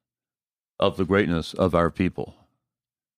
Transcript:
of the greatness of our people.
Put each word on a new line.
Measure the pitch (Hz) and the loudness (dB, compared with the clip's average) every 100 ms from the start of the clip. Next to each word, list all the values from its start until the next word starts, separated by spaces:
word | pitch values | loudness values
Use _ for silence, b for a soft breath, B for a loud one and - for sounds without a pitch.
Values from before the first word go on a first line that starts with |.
| _ _ _ _ _ _ _ - | _ _ _ _ _ _ _ -2
of | 98 92 | -2 0
the | |
greatness | 90 98 87 85 76 | 0 2 2 -2 -4
of | - 92 | 0 2
our | 85 85 | 2 0
people. | - 92 - - - _ _ _ _ _ _ _ | 0 -2 -4 -10 -14 _ _ _ _ _ _ _